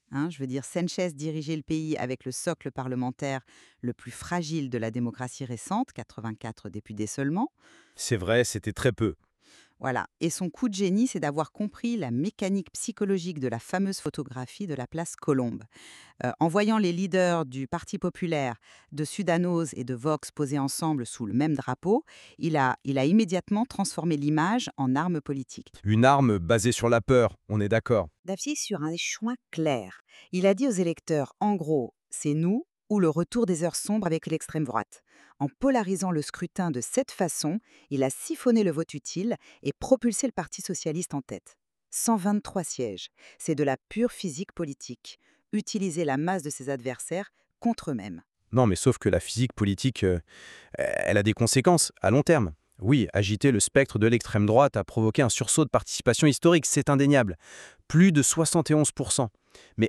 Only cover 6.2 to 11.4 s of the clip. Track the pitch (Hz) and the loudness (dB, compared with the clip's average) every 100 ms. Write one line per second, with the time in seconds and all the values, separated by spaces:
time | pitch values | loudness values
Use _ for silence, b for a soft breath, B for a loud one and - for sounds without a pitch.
6.2 | 110 110 113 - 104 104 - 107 107 - | -10 -10 -12 -12 -12 -12 -10 -8 -6 -4
7.2 | 139 175 277 _ b b b b - 107 | -4 -2 -4 _ b b b b -4 -2
8.2 | 92 117 120 101 107 - 131 104 107 - | 2 2 2 -2 -8 -2 0 0 -2 -2
9.2 | _ _ b b b b 131 120 - - | _ _ b b b b -4 -4 -6 -4
10.2 | 165 - 180 - 247 190 196 202 254 185 | -4 -2 -6 -4 -4 0 0 2 0 -2
11.2 | 147 147 | -4 -2